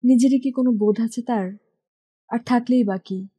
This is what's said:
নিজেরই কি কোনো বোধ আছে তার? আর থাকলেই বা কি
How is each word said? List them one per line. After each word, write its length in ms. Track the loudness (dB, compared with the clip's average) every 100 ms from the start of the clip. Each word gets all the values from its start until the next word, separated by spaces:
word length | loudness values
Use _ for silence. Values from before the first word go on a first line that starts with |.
নিজেরই 360 | 4 4 4 2
কি 100 | -2
কোনো 220 | -2 0
বোধ 280 | 2 0 0
আছে 220 | -2 -6
তার? 300 | -6 -4 -6 -10 _ _ _ _ _ _ _
আর 100 | -10
থাকলেই 460 | 0 -2 2 0
বা 140 | 2 -2
কি 280 | -6 -10 -10